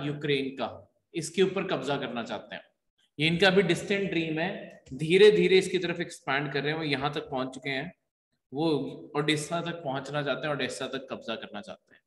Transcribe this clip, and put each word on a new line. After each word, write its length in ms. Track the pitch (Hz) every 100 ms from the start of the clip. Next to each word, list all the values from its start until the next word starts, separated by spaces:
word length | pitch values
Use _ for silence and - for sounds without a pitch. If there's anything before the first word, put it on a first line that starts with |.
यूक्रेन 460 | 143 147 151 139 135
का, 440 | 131 107 101 - _ _
इसके 280 | 170 - -
ऊपर 260 | 185 196 180
कब्जा 300 | 156 127 139
करना 260 | 123 120
चाहते 320 | 113 104 - 90
हैं। 80 | - _ _ _ _ -
ये 80 | 156
इनका 200 | 170 196
अभी 140 | 185
distant 480 | 175 175 - 196 190
dream 300 | 165 160 156
है, 320 | 180 - - - -
धीरे 380 | 131 160 185 208
धीरे 260 | 175 180 185
इसकी 200 | 185 180
तरफ 220 | 180 170
expand 520 | 170 - - 135 147
कर 100 | 143
रहे 80 | 143
हैं। 80 | 160
वो 60 | 160
यहाँ 280 | 135 143
तक 80 | 151
पहुंच 320 | - 131 131
चुके 160 | - 143
हैं, 240 | 135 175 - _ _ _ _ _
वो 160 | 131 165 143 - - - 147
ओडिशा 440 | 151 151 - 170
तक 120 | 170
पहुंचना 480 | 170 143 131 135 147
चाहते 240 | 139 131 156
हैं, 60 |
ओडिशा 340 | 139 127 - 131
तक 200 | 131 -
कब्जा 240 | 107 - 110
करना 260 | 101 104
चाहते 340 | - - _
हैं। 60 | _